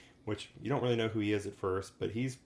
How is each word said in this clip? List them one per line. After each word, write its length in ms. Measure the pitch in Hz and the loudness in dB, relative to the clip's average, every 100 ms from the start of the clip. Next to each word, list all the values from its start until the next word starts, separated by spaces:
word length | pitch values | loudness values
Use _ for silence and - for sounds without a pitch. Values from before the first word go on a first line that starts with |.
| - - | -20 -14
which 260 | - 107 - - | -6 -6 -6 -10
you 80 | 107 | -2
don't 140 | 135 | 0
really 140 | 123 117 | 2 2
know 120 | 110 | 2
who 120 | 107 | 2
he 120 | 104 | 2
is 140 | 104 98 | 2 0
at 80 | - | -2
first, 360 | 98 95 95 - | 0 0 -2 -4
but 100 | 95 | -4
he's 280 | 104 131 127 | 0 -2 -4